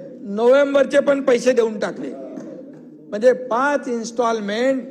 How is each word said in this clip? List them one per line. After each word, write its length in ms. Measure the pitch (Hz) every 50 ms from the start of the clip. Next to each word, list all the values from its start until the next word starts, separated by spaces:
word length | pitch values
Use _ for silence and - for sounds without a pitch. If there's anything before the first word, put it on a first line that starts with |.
| - - - -
नोव्हेंबरचे 800 | - 202 202 208 233 240 262 277 285 277 277 277 269 269 285 285
पण 220 | - 285 277 277
पैसे 300 | 269 277 247 240 240 247
देऊन 260 | 254 - 226 226 220 208
टाकले, 340 | 208 185 - - - 135 113 - - - - - - - - - - - - - - - - - - -
म्हणजे 240 | - 208 214 254
पाच 560 | 240 - 254 208 220 240 269 285 294 277 - 277
इन्स्टॉलमेंट 920 | 240 233 220 220 - - 240 233 226 220 208 202 208 220 247 269 269 262 233 262